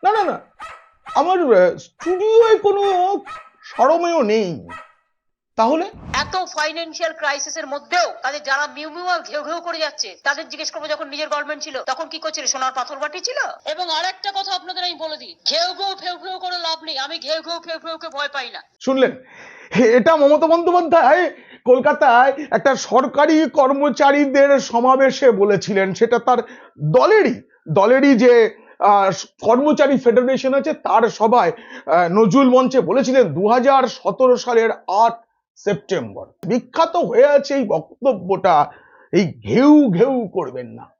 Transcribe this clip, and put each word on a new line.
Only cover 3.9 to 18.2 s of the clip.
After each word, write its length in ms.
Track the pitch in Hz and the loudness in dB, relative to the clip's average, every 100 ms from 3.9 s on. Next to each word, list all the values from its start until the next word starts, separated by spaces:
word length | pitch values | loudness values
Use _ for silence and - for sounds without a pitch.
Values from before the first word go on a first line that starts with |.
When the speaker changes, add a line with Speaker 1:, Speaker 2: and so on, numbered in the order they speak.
| 330 339 330 | 2 0 -2
Speaker 1:
নেই। 440 | 220 220 190 143 85 - - _ _ _ _ _ _ - | 0 -2 -2 -8 -14 -20 -20 _ _ _ _ _ _ -2
তাহলে? 300 | 226 320 403 - - | 0 0 -4 -12 -10
Speaker 2:
এত 240 | 254 302 370 | -8 -6 -6
ফাইন্যান্সিয়াল 760 | 359 311 302 320 330 302 330 320 | -8 -6 -6 -6 -12 -8 -8 -4
ক্রাইসিসের 500 | 302 285 294 320 285 | -6 -6 -8 -12 -10
মধ্যেও 460 | 285 - 359 311 - | -12 -4 -2 -2 -4
তাদের 200 | 254 294 | -8 -8
যারা 240 | 294 269 294 | -6 -4 -4
মিউ 220 | 262 311 | -10 -16
মিউ 160 | 320 359 | -12 -6
আর 140 | 339 | -6
ঘেউ 240 | 226 294 | -6 -12
ঘেউ 160 | 285 339 | -8 -10
করে 200 | 339 330 | -10 -8
যাচ্ছে, 380 | 302 285 202 180 | -8 -8 -12 -8
তাদের 260 | 277 285 285 | -6 -6 -8
জিজ্ঞেস 220 | 294 294 | -12 -12
করবো 160 | 330 302 | -12 -10
যখন 200 | 302 302 | -10 -10
নিজের 200 | 285 302 | -12 -8
গভর্নমেন্ট 360 | 294 294 294 | -8 -8 -12
ছিল 180 | 302 262 220 | -12 -12 -10
তখন 200 | 262 311 | -10 -10
কি 120 | 320 | -10
করছিল? 260 | 320 311 - | -12 -8 -8
সোনার 260 | 269 262 254 | -4 -6 -6
পাথর 200 | 247 277 | -10 -10
বাটি 240 | 302 359 | -10 -10
ছিল? 180 | 427 571 494 - - | -10 -8 -8 -10 -12
এবং 180 | 311 359 | -10 -6
আর 160 | 311 359 | -6 -8
একটা 260 | 370 403 | -8 -10
কথা 240 | 392 392 359 | -10 -8 -10
আপনাদের 280 | 349 370 | -10 -10
আমি 100 | 359 | -10
বলে 240 | 320 320 302 | -10 -14 -14
দিই, 180 | 247 330 - | -18 -10 -6
ঘেউ 240 | 311 349 | -4 -6
ঘেউ 220 | 359 392 381 | -8 -12 -10
ফেউ 220 | 330 349 | -12 -12
ফেউ 220 | 349 370 | -14 -12
করে 180 | 370 359 | -10 -10
লাভ 260 | 330 320 | -8 -10
নেই, 140 | 311 277 | -10 -12
আমি 220 | 277 330 | -10 -12
ঘেউ 220 | 240 320 | -8 -10
ঘেউ 180 | 320 339 | -8 -14
ফেউ 200 | 330 320 | -12 -14
ফেউকে 280 | 320 320 330 | -12 -14 -14
ভয় 180 | 269 | -10